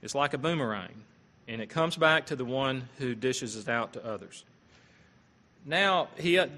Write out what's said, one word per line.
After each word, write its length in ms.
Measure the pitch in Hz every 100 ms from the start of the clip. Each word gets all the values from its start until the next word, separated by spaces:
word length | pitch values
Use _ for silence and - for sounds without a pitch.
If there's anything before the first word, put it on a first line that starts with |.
It's 140 | 110 139
like 180 | 143
a 40 | -
boomerang, 640 | 156 165 123 104 90 110 - - _ _ -
and 140 | 113
it 80 | 107
comes 260 | 165 165 170
back 300 | 160 160 -
to 80 | 139
the 100 | 123
one 440 | 131 135 131 123 -
who 180 | 131 113
dishes 400 | 127 127 120 110
it 140 | 101
out 240 | 117 110
to 120 | 113 113
others. 380 | 104 101 - - _ _ - - - - _ _ _ _ _ 143
Now, 440 | 165 196 180 151 -
he, 200 | 165 180
uh, 100 | 151